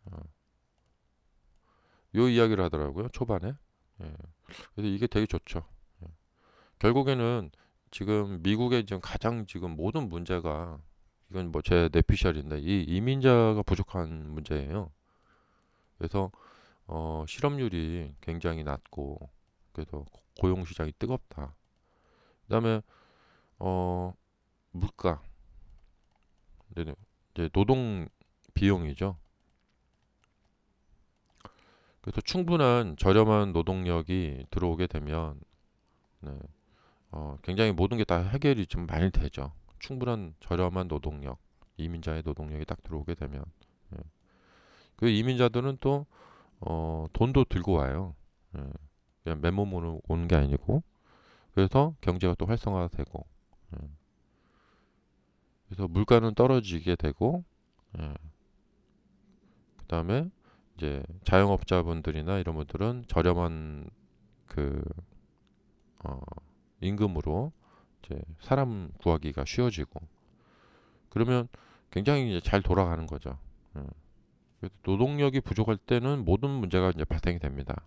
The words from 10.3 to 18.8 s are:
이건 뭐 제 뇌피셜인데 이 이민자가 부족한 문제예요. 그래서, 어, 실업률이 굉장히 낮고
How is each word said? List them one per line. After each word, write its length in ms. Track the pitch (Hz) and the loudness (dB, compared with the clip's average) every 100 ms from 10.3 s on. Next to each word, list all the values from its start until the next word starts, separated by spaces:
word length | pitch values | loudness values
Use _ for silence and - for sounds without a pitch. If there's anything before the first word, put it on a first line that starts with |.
| 90 82 76 87 76 - _ _ _ _ | -4 -2 -6 -8 -12 -18 _ _ _ _
이건 200 | 92 87 | -8 -4
뭐 100 | 80 | -4
제 260 | - 87 82 | 4 4 6
뇌피셜인데 680 | 80 - 101 92 76 71 76 | 6 6 4 4 2 -4 -6
이 240 | 76 101 | 0 0
이민자가 800 | 78 90 120 135 131 120 113 107 | 0 0 0 4 6 8 6 2
부족한 680 | 101 98 - 92 80 80 76 | 0 0 0 -4 -6 -8 -8
문제예요. 580 | 76 73 76 69 95 85 _ _ _ _ _ _ _ _ _ _ _ | -10 -4 -4 -4 -6 -8 _ _ _ _ _ _ _ _ _ _ _
그래서, 340 | 87 101 95 - - - _ _ - | -4 -2 -4 -8 -20 -20 _ _ -10
어, 380 | 80 80 80 78 | -8 -6 -6 -8
실업률이 880 | - 143 143 117 90 80 87 73 71 | -4 -2 -2 -2 -2 -4 -6 -8 -12
굉장히 420 | - 82 85 80 | -10 -4 -4 -4
낮고 680 | 73 69 | -6 -8